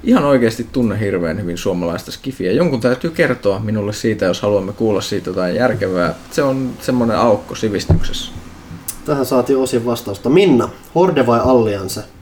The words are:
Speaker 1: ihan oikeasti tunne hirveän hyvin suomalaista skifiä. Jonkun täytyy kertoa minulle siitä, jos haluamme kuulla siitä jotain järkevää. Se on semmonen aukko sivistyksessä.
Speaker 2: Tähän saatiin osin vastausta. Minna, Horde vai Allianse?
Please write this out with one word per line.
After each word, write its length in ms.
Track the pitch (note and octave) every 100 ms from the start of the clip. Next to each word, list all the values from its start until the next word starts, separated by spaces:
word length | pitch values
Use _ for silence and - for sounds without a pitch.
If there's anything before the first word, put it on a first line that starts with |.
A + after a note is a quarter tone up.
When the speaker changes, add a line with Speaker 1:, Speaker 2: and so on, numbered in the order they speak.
Speaker 1:
ihan 200 | - A#3+
oikeasti 420 | C#3+ C3+ A#2 - A#2
tunne 280 | C3 A#2 G2+
hirveän 400 | G2+ F#2+ E2+ F#2
hyvin 180 | F2 F2
suomalaista 540 | G2+ F2+ E2+ F2 -
skifiä. 400 | - C3+ B2+ F#2
Jonkun 280 | A#2+ F3 C3
täytyy 300 | A#2+ B2+ E3
kertoa 480 | D#3+ D3 B2 G2+ G2
minulle 340 | G#2+ G#2+ G#2
siitä, 340 | G#2 A2+ G2 F#2+
jos 160 | F2
haluamme 300 | G#2 G2+ F#2+
kuulla 280 | G2+ A2+ G2
siitä 300 | - G2+ F#2
jotain 240 | F#2 F2+ E2+
järkevää. 580 | B2+ A#2+ G2 F2+ F2 - -
Se 120 | -
on 280 | C#3 C3+ B2+ A#2
semmonen 360 | - B2+ A#2 G2
aukko 380 | A#2 G#2 -
sivistyksessä. 760 | - A2 G2 - E2+ - - - - - - - - - -
Speaker 2:
Tähän 220 | - C#3 B2+
saatiin 320 | C3 A#2+ C3+
osin 280 | C3 B2 A#2
vastausta. 420 | A#2 - G2 A#2+
Minna, 400 | E3 G3 B2 - - -
Horde 320 | D#3+ F3+ D3 A#2+
vai 140 | A#2
Allianse? 560 | C3 B2+ A2 G2 F#2 - - -